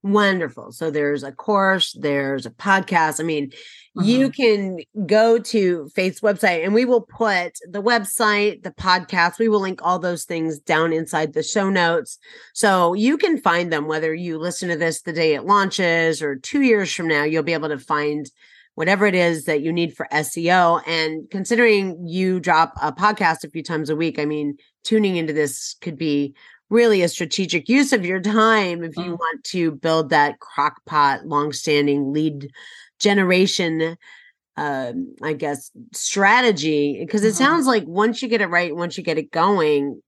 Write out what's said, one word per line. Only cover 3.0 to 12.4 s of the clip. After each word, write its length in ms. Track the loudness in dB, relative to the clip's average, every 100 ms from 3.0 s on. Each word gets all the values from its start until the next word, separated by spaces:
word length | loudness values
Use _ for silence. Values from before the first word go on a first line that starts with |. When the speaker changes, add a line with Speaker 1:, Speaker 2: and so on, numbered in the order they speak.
| 2 0
Speaker 1:
I 40 |
mean, 280 | -2 -2 -4 -12 -20 -20 _ -2
you 280 | 2 2 2
Speaker 2:
Mm-hmm. 20 |
Speaker 1:
can 760 | 2 2 2 -2 -8 -12 -8 2
go 320 | 4 6 4
to 520 | 2 0 2 0 -4
Faith's 280 | -2 -2 0
website, 420 | -2 2 0 0
and 100 | 2
we 120 | 2 4
will 160 | 0
put 580 | 0 -4 0 0 -4 -12 -12
the 140 | -4
website, 800 | 0 0 -2 0 2 2 0 -2
the 80 | -14
podcast, 680 | -6 0 0 0 0 0 2
we 120 | 0
will 100 | 2
link 220 | 0 -4
all 160 | -2 -2
those 240 | -2 -6
things 360 | -6 -4 -4 -6
down 340 | -2 0 2
inside 400 | -2 -2 -4 -2
the 100 | -4
show 260 | -4 -2 0
notes. 480 | 2 2 0 -4 -18 _ -20